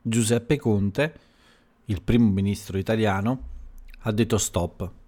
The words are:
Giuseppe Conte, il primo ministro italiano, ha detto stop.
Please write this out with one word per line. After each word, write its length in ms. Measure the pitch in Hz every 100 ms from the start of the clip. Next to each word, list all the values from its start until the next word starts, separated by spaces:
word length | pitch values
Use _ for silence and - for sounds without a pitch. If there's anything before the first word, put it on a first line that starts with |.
Giuseppe 560 | 117 113 110 117 117 147
Conte, 640 | 120 104 101 95 151 - _ _ _ _ _ _ -
il 160 | 82
primo 280 | - 117 113
ministro 480 | 95 98 101 - 95
italiano, 720 | 92 113 107 95 104 131 - - - - - -
ha 120 | -
detto 260 | 107 113 104
stop. 520 | - - 87 - 92 -